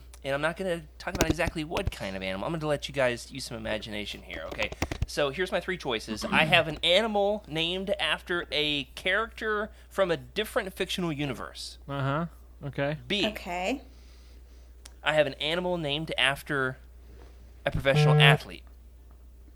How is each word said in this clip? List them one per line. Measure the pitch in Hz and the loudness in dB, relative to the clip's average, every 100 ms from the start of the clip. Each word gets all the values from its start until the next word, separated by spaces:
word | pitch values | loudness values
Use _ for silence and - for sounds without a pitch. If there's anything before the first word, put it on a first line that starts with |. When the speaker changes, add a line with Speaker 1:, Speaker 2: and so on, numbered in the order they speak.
| - - | -12 -10
Speaker 1:
and | 135 | -4
I'm | 139 | 0
not | 156 170 | 0 -2
gonna | 190 170 156 - | -4 -4 -6 -10
talk | - 185 | -6 0
about | 165 | 2
exactly | 156 165 165 151 | 2 0 -2 -4
what | 175 190 | -2 -2
kind | - 101 95 | -4 -6 -4
of | |
animal. | 95 95 131 | -4 -2 -2
I'm | |
gonna | 165 151 | -2 0
let | 143 - | -2 -2
you | |
guys | 139 127 120 - | 2 2 2 -6
use | 135 | -10
some | - 117 | -8 -8
imagination | 110 107 113 104 101 98 | -4 -4 -4 -8 -8 -10
here, | 95 87 85 | -10 -10 -8
okay? | 110 104 - - - - | -4 -4 -2 -6 -4 -4
So | - 143 | 0 0
here's | 139 185 | 0 -2
my | 190 | -2
three | 175 185 | -2 -4
choices. | 143 110 - 107 | -2 -2 -2 -6
I | 110 139 156 | 2 4 6
have | 175 160 | 6 4
an | 151 | 0
animal | 165 180 226 208 202 208 - | 4 4 4 2 2 0 -4
named | 156 165 185 196 - | -4 -2 -2 -4 -2
after | 156 170 - 175 - | 0 -2 -2 -4 -2
a | 147 151 147 131 - | -2 0 -2 -4 -6
character | 185 196 220 - 220 214 214 - - | -2 0 -2 -6 -4 -2 -4 -8 -10
from | - 185 | 0 0
a | 156 | 0
different | 123 - 214 262 190 | -2 -6 -2 -2 -4
fictional | - 190 - 175 | -4 -4 -2 -2
universe. | 143 143 113 78 - - - - | 0 -2 -4 -8 -10 -14 -14 -8
Speaker 2:
Uh-huh. | 139 135 147 170 - - - 143 | -2 0 0 -2 -8 -20 -14 -10
Okay. | 139 139 151 123 | -2 -2 -2 -4
Speaker 1:
B, | 202 139 | 0 0
Speaker 3:
Okay. | - 190 180 190 277 - - - - - - - - - - - - | -2 -8 -4 -4 -4 -8 -20 -20 -20 -20 -20 -20 -20 -20 -20 -20 -6
Speaker 1:
I | 147 | 2
have | 156 135 | 4 4
an | |
animal | - 143 170 180 175 | 2 -2 -2 0 -2
named | 151 143 160 - | -2 -4 -4 2
after | 131 139 - 147 131 131 - - - - - - - - - | 2 2 -2 0 0 -2 -14 -20 -20 -20 -20 -20 -20 -4 -2
a | |
professional | - 139 131 - - | 2 4 6 8 10
athlete. | 139 - 104 85 - - - - - - - - - | 8 8 2 -16 -18 -20 -20 -20 -20 -20 -20 -20 -20